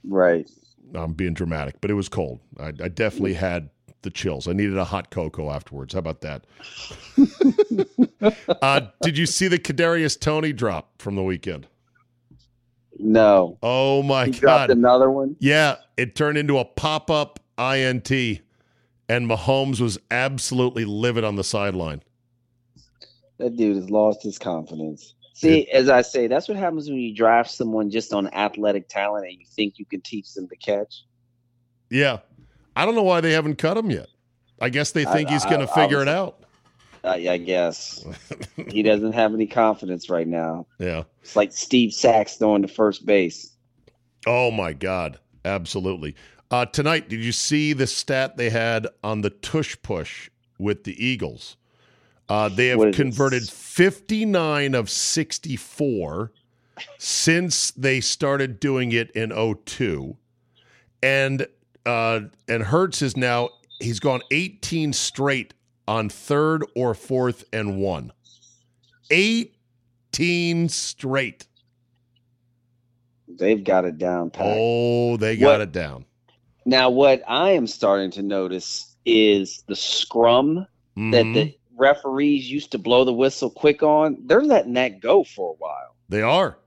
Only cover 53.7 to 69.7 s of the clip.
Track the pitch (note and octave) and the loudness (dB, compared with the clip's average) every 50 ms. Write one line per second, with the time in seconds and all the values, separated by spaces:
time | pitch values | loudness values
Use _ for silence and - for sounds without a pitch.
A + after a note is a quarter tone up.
53.7 | - - F3 F#3+ F#3+ - _ - G#3+ G#3+ A3 G#3+ G3 F3+ E3 D#3 D3+ D3 C#3+ C#3 | 2 4 4 4 2 -2 _ -4 -2 -2 0 0 0 0 0 0 0 0 0 0
54.7 | C3 B2 A2 F#2+ - - - - - D#3+ D#3 - - - - E3 C3 B2 - - | 0 -2 -2 -2 -4 -4 -4 -2 -2 -2 -4 -4 -8 -10 -8 -8 -8 -8 -10 -16
55.7 | - - D#3 C#3 A#2 G2 E2+ D2 D2+ F2+ A2+ A2+ _ _ _ _ _ _ _ _ | -6 -4 -2 -2 -2 -2 -4 -4 -6 -6 -8 -8 _ _ _ _ _ _ _ _
56.7 | _ - - - - _ - - - - - E3 E3 F3 F#3 F3 - - - - | _ -20 -20 -20 -18 _ -8 -6 -4 0 2 2 2 2 0 -2 -2 -2 -4 -4
57.7 | - - C3 C3+ C3 C3 A2+ - - _ D#3 C#3 C#3 C#3 C3+ C3 A#2 - - C#3+ | -4 -4 -2 0 0 0 -2 -4 -4 _ 0 0 0 0 -2 -4 -4 -4 -2 0
58.7 | C3+ B2+ B2+ A#2+ A2+ A#2 A2+ - _ G#2+ A2+ A2 - G#2+ A2+ A2+ G#2 - _ - | 0 0 0 0 0 -2 -2 -2 _ -6 -4 -4 -2 -2 -2 -2 -2 -4 _ -14
59.7 | - - C3 G#2 D#2 C#2 C2 C#2 - _ _ _ _ _ _ _ _ _ _ _ | -6 -4 -2 -2 -2 -4 -6 -10 -14 _ _ _ _ _ _ _ _ _ _ _
60.7 | _ _ _ _ _ _ B2+ C3+ C3+ C3+ C3+ C3+ C3+ C3+ D#3 - _ _ _ _ | _ _ _ _ _ _ 0 2 2 2 0 0 -2 -4 -4 -8 _ _ _ _
61.7 | _ _ _ A#2 A#2+ A2+ A2+ A2+ A2+ A2 G#2 G#2+ _ _ _ - A#2 A#2 A2 G2 | _ _ _ -2 0 0 0 0 0 -2 -4 -8 _ _ _ -4 -2 -2 0 0
62.7 | C3+ E3+ F#3+ F3+ - - C#3+ C3 - C3 B2+ B2 A#2+ A#2+ A#2+ A#2+ - _ _ _ | 2 2 2 0 -2 -2 -4 -2 -2 0 0 0 2 0 0 -2 -6 _ _ _
63.7 | - - A#2 A#2 A2+ G2 - C#3+ B2+ B2 - _ C3+ D#3 F#3 G#3+ G#3 _ - - | -16 -8 -6 -6 -6 0 0 0 0 0 -2 _ -2 -2 -2 -4 -8 _ -8 -4
64.7 | E3 E3 D#3 D3 C3 - - - - - C#3 C#3+ C#3 B2+ G#2 _ - _ _ _ | -2 -2 -2 -2 -2 -2 -4 -4 -4 -2 0 0 0 -2 -4 _ -18 _ _ _
65.7 | _ _ _ - A2 A2+ A2 G2+ - - - - D3 C#3+ D3+ D#3 D#3+ D#3 D3+ - | _ _ _ -4 -2 -2 -2 -4 -6 -12 -4 -2 0 2 2 2 0 -2 -4 -4
66.7 | _ A#2 B2+ A#2+ G#2+ - - - C3+ B2+ B2+ B2 A#2 - - _ - A2 G#2 G2+ | _ -2 -2 -2 -2 -4 -4 -2 0 0 0 0 -2 -4 -10 _ -6 -4 -4 -4
67.7 | G2 F#2+ G2 G2 F2 D2 B1 A#1 _ _ _ _ _ _ _ _ _ _ _ _ | -2 -2 -2 -2 -2 -4 -8 -12 _ _ _ _ _ _ _ _ _ _ _ _
68.7 | _ _ _ _ _ _ _ _ D3+ F3 G3 A3 A3+ A#3 A#3 - _ _ _ _ | _ _ _ _ _ _ _ _ 2 2 4 4 2 0 -2 -6 _ _ _ _